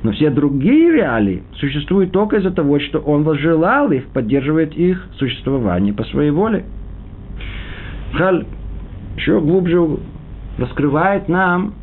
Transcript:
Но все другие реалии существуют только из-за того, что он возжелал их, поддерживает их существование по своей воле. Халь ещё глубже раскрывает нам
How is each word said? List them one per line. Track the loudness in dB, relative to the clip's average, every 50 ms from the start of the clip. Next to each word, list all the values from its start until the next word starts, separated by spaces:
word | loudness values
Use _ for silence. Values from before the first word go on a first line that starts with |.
Но | 0 -2
все | 0 2 2 2
другие | 2 2 2 2 2 2 2 4 6 6 6 6
реалии | 6 4 2 2 2 2 2 2 0 -2 -6 -12 -8
существуют | -4 -4 -2 -2 -4 -2 2 2 2 2 4
только | 2 0 2 2 2
из-за | 0 0 0
того, | 0 2 2 2 2 2
что | 0 -2 -4 -2
он | 0 2 2 2
возжелал | 2 2 0 2 2 2 2 4 4 2 2 2 2 2
их, | 0 0 -2 -4
поддерживает | -4 -4 0 2 0 0 2 2 2 2 0 0 0
их | 0 2 2 2 0 -6 -14 -6 -4
существование | -4 -4 -4 -4 -4 -2 -2 0 0 0 2 2 2 0
по | 0 -2 -6
своей | -4 0 0 2 2
воле. | 2 2 0 0 0 -2 -4 -8 -12 -12 -12 -12 -14 -14 -14 -16 -16 -16 -14 -14 -12 -12 -12 -10 -10 -12 -12 -12 -12 -12 -12 -12 -12 -10 -10 -6
Халь | -2 0 2 2 2 2 -2 -6 -12 -12 -12 -10 -10 -12 -12 -12 -14 -14 -14 -12 -10
ещё | -4 0 2 2 2
глубже | 2 2 2 2 2 2 2 2 2 2 0 -4 -8 -12 -16 -16 -16 -16 -14 -14 -12 -10 -6 -6
раскрывает | -6 -4 -2 0 0 2 2 2 2 2 0 0 0 0
нам | 2 2 2 2 2 0 0 -4 -6 -10